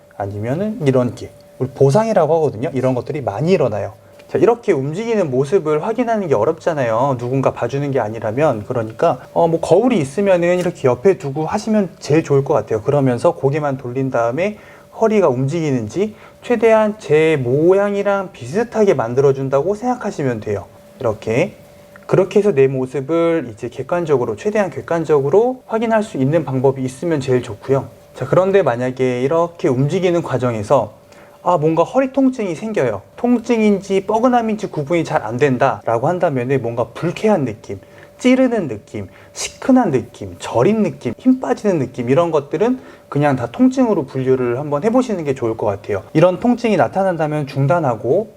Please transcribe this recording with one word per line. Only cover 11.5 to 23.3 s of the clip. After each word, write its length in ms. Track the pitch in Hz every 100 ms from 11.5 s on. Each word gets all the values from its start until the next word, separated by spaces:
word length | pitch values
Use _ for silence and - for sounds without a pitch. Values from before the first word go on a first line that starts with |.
| 208 220 214 180 -
제일 240 | - 156
좋을 200 | 156 139
것 80 | 139
같아요. 300 | 135 107 110
그러면서 500 | 107 143 131 120 170
고개만 440 | 165 135 151 147 131
돌린 320 | 123 127 135
다음에 480 | 127 117 135 202 214 - - - -
허리가 280 | 220 214 165
움직이는지 840 | 123 135 170 156 127 107 165 214 - - -
최대한 540 | - 240 226 220 214 208
제 400 | - 151 160 151
모양이랑 880 | 120 143 170 190 202 202 202 196 190
비슷하게 640 | - 120 190 240 220 196
만들어준다고 800 | 139 113 120 139 135 135 139 165
생각하시면 680 | 208 247 240 208 170 139 113
돼요. 240 | 107 98 - - - -
이렇게. 540 | 120 107 110 120 202 - - - - - -
그렇게 320 | - 190 214
해서 120 | 202
내 160 | 143 135
모습을 840 | 135 127 147 135 165 170